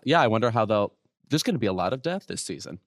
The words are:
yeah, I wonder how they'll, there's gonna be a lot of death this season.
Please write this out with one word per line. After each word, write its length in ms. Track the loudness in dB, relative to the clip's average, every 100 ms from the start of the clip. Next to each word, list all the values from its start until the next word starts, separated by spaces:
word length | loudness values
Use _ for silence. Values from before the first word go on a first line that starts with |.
yeah, 180 | 2 4
I 60 | 4
wonder 240 | 4 2
how 140 | 2 2
they'll, 280 | 2 0 _ _ _ -4
there's 120 | -2
gonna 160 | 0 0
be 80 | 0
a 80 |
lot 200 | 0 -2
of 100 | -2
death 240 | -4 -6 -8
this 160 | -10
season. 360 | -8 -10 -12 -16